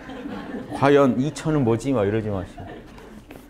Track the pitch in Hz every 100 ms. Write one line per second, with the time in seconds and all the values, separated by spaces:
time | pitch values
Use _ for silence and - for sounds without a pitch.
0 | - - - - - - - - 139 143
1 | 139 113 143 - 160 151 117 113 135 127
2 | 98 110 107 98 98 - 90 - - -
3 | - - - -